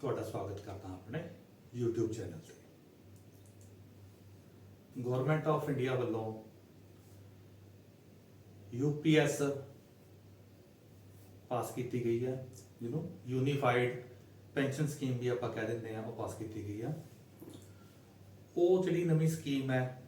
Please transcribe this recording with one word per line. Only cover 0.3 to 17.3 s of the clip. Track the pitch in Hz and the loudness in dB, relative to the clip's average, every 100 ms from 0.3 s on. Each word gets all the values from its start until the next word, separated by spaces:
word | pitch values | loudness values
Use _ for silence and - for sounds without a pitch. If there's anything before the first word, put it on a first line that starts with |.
| - 98 98 | -6 -6 -8
ਕਰਦਾ | - 95 95 | -10 -12 -10
ਹਾਂ | |
ਆਪਣੇ | 92 - 151 175 - - - - 120 | -12 -8 -8 -8 -12 -20 -20 -12 -2
YouTube | 117 - - | 0 2 0
ਚੈਨਲ | - - - | -2 -6 -10
ਤੇ। | - - - - - - - - - - - - - - - - - - - - - - - - - 131 | -14 -20 -20 -20 -20 -20 -20 -20 -20 -20 -20 -20 -20 -20 -20 -20 -20 -20 -20 -20 -20 -20 -20 -20 -16 -6
Government | 123 127 139 156 156 | -2 0 2 2 2
of | 143 143 | 2 0
India | 127 127 123 | 0 0 0
ਵੱਲੋਂ | 117 110 110 110 - - - - - - - - - - - - - - - - - - - - - - - | 0 -2 -4 -8 -12 -20 -20 -20 -20 -20 -20 -20 -20 -20 -20 -20 -20 -20 -20 -20 -20 -20 -20 -20 -20 -20 -8
ਯੂ | 120 143 147 | 0 0 2
ਪੀ | 160 151 | 6 6
ਐਸ | 139 - 143 139 - - - - - - - - - - - - - - - - - - - | 6 4 0 -2 -8 -16 -20 -20 -20 -20 -20 -20 -20 -20 -20 -20 -20 -20 -20 -20 -20 -18 -6
ਪਾਸ | 120 117 | -4 -2
ਕੀਤੀ | - 123 123 | -4 -2 0
ਗਈ | 117 117 127 | 2 2 0
ਹੈ, | 131 - - - - | -2 -8 -14 -18 -10
ਜਿਹਨੂੰ | 117 151 185 - 120 | -4 -4 -4 -8 -4
ਯੂਨੀਫਾਈਡ | 127 135 139 123 123 123 - - - - - - | 0 2 2 4 4 2 0 -10 -18 -20 -20 -6
ਪੈਨਸ਼ਨ | - 131 143 147 | 0 0 2 -2
ਸਕੀਮ | - 135 120 | 0 -2 0
ਵੀ | 123 | 0
ਆਪਾਂ | - 113 | 0 -2
ਕਹਿ | 113 110 | -2 -2
ਦਿੰਦੇ | 117 113 | -4 -4
ਹਾਂ, | 110 | -6
ਉਹ | 110 | -6
ਪਾਸ | 110 104 | -6 -6
ਕੀਤੀ | - 107 101 101 | -6 -8 -6 -6
ਗਈ | 104 | -4
ਆ। | 120 156 - - - | -4 -6 -8 -18 -20